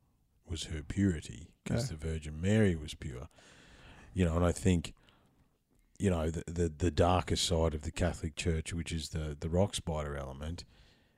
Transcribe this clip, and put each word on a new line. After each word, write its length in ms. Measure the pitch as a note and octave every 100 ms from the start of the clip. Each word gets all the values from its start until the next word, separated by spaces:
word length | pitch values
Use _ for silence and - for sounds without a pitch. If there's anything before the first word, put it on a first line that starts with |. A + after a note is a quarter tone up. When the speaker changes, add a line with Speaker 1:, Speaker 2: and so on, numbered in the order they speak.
| _ _ _ _ -
Speaker 1:
was 180 | E2+
her 180 | - D#2+
purity, 640 | C#2+ G2 G2 D#2 - - - _
'cause 260 | - A#2 C3
Speaker 2:
Yeah. 60 | D#2+
Speaker 1:
the 100 | D#2+
Virgin 340 | D#2+ D2+ D#2
Mary 360 | F#2 A2 G#2 D#2+
was 180 | D#2+
pure. 340 | - D2 B1 B1 _ - - - - - - -
You 100 | - F2
know, 100 | E2+
and 80 |
I 80 | F2
think, 420 | - F#2+ F2 - - _ _ _ _ _ _ _ _ _ -
you 120 | G2
know, 200 | E2+ D#2+
the, 140 | D#2+ -
the, 180 | E2+ E2+
the 220 | D2+ F2+
darker 460 | D2+ F2 F2+ - -
side 380 | - E2 E2
of 80 | D2+
the 80 | D#2+
Catholic 420 | - F2 D2+ E2 -
Church, 360 | F2 D#2+ -
which 200 | E2+ D#2+
is 180 | E2 D2+
the, 260 | E2 D2+ C#2+
the 100 | E2
rock 260 | E2+ G2+
spider 420 | - - D2+ D2 C#2+
element, 480 | C2+ C2+ D2+ F2 - - - _ _